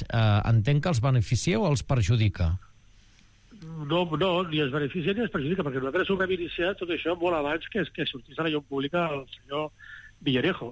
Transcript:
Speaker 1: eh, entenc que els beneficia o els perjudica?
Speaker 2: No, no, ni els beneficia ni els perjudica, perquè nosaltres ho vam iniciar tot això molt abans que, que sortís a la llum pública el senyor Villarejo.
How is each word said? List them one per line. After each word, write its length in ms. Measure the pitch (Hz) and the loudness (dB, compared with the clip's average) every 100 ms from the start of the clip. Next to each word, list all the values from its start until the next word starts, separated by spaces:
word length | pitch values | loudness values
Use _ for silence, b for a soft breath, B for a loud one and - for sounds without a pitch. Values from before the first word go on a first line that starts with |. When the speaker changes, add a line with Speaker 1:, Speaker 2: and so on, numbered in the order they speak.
| - | -2
Speaker 1:
eh, 340 | 117 110 101 - | 2 4 4 4
entenc 380 | 113 104 143 | 4 4 2
que 60 | 180 | 2
els 120 | 127 | 2
beneficia 580 | 135 127 - 117 165 214 | 4 2 2 2 2 2
o 80 | 190 | 2
els 160 | 143 | 2
perjudica? 760 | - 127 90 117 110 - 82 92 - - - - - - - _ - - | 2 2 4 4 2 2 0 0 -6 -20 -20 -20 -20 -20 -20 _ -20 -18
Speaker 2:
No, 440 | 160 160 147 170 175 151 | -14 -10 0 0 2 0
no, 280 | 185 175 175 | 2 2 0
ni 120 | 151 | 0
els 80 | 139 | 0
beneficia 420 | 147 143 185 156 | 0 -2 -2 -2
ni 60 | 202 | -2
els 120 | 226 | -2
perjudica, 320 | - 135 185 | -2 -2 -2
perquè 180 | 147 131 | -2 -4
nosaltres 280 | 131 170 180 | -2 -2 0
ho 60 | 190 | -2
vam 160 | 185 | 0
iniciar 440 | 185 165 - 175 202 | -2 -4 -4 -4 -4
tot 100 | 175 | -6
això 220 | 156 160 175 | -4 -2 -2
molt 160 | 175 165 | 0 0
abans 300 | 143 160 - | -2 -4 -4
que, 140 | 214 147 | -6 -6
que 120 | - 139 | -6 -8
sortís 320 | 127 - 143 | -8 -12 -6
a 40 | |
la 60 | 160 | -2
llum 100 | 151 | -2
pública 460 | - 139 139 175 170 | -4 -6 -2 -2 -2
el 140 | 143 131 - | -4 -10 -18
senyor 360 | 139 147 151 - B B B - | -8 -6 -6 -10 B B B -8
Villarejo. 500 | 143 127 160 185 120 | -2 0 0 -2 -6